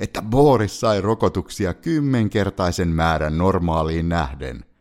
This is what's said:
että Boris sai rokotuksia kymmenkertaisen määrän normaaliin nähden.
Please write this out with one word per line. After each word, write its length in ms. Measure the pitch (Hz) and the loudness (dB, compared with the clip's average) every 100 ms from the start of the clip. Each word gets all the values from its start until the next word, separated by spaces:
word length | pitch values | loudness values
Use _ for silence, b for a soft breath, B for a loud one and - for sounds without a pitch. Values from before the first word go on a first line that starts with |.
että 220 | 101 - | -8 -8
Boris 580 | 107 120 147 123 104 - | -2 4 6 6 2 -2
sai 200 | 117 104 | 0 0
rokotuksia 720 | 98 110 98 98 - - 95 | 0 0 0 -2 -6 -4 -4
kymmenkertaisen 1160 | 82 - 160 143 131 104 110 98 - 90 87 87 | -4 -2 -2 0 2 0 0 -2 0 -2 0 0
määrän 500 | 82 82 78 76 80 | 2 2 0 0 0
normaaliin 680 | 92 95 85 80 80 82 82 | 2 2 0 0 0 -2 -2
nähden. 560 | 85 71 67 67 58 - _ | -2 -2 -6 -12 -12 -18 _